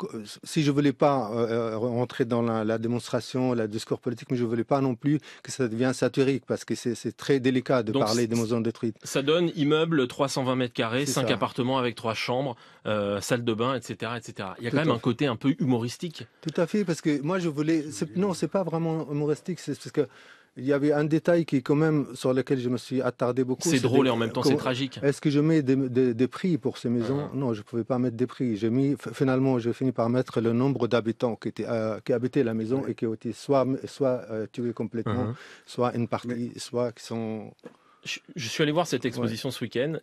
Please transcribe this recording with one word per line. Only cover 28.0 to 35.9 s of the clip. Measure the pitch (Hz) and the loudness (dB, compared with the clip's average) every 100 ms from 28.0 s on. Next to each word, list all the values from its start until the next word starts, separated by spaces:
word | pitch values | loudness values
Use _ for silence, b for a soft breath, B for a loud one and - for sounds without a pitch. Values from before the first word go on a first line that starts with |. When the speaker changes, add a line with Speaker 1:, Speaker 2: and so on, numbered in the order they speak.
Speaker 1:
mettre | 123 113 | 0 0
des | 123 | -2
prix. | - 127 104 | 0 -2 0
J'ai | 113 | 2
mis, | 123 139 | 2 2
f-, | 131 - | 0 -6
finalement, | 139 135 131 135 123 | 0 2 4 4 2
j'ai | 117 | 0
fini | - 131 | 0 0
par | 120 117 | 2 2
mettre | 123 - 123 | 2 0 0
le | 113 | 2
nombre | 117 135 120 117 | 4 2 2 2
d'habitants | 117 110 - 120 107 | 2 2 0 -2 -2
qui | 113 | -6
étaient, | - 107 | -6 -4
euh, | 117 110 101 | -2 -2 -4
qui | - | -2
habitaient | 120 123 147 | 0 0 0
la | 117 | 0
maison | 110 110 135 | 0 -2 -2
Speaker 3:
Oui. | 123 | -2
Speaker 1:
et | - | -4
qui | 117 | -4
ont | |
été | 110 120 | -4 -6
soit, | - - 139 127 131 | -8 0 2 2 0
soit, | 104 - 135 127 107 | -6 -2 0 0 -4
euh, | 110 104 | -6 -6
tués | - 120 | -4 -4
complètement, | 113 113 117 110 104 104 | -4 -4 -4 -2 -2 -2
Speaker 2:
Mhm. | B B B | B B B
Speaker 1:
soit | - - 123 | -10 -2 0